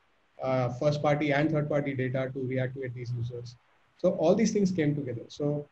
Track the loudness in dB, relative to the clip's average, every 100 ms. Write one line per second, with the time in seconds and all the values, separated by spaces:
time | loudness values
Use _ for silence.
0 | _ _ _ -8 -2 0 0 0 0 2
1 | 2 2 2 2 2 2 0 0 0 -2
2 | -2 -2 -4 -4 -4 -2 -2 -4 -8 -8
3 | -6 -6 -6 -8 -12 -16 _ _ _ _
4 | 0 2 4 4 4 4 2 2 2 0
5 | -2 -8 -10 -4 -2 -2 -6